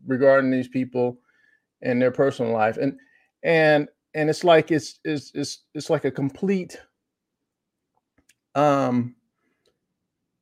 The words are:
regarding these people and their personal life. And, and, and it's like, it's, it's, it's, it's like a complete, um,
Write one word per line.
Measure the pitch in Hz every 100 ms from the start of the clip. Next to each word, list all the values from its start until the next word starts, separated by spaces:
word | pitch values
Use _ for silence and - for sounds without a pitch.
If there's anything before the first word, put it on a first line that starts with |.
| 123
regarding | 127 135 135 131
these | 127 127
people | 131 127 127 123 123 _ _ _ _ _ _
and | 131 123
their | 127
personal | 127 139 - 117
life. | 113 110 110
And, | 139 - _ _ _ _
and, | 165 160 156 147 147 _ _
and | 156 151
it's | 151
like, | 175 160 147
it's, | 156 - -
it's, | 160 147 -
it's, | 143 143 - _
it's | 151 139
like | 151
a | 135
complete, | - 139 - 196 190 180 - - _ _ _ _ _ _ _ _ _ _ _ _ _ _ _ _ 139
um, | 147 139 131 123 120 - _ _ _ _ _ _ _ _ _ _ _ _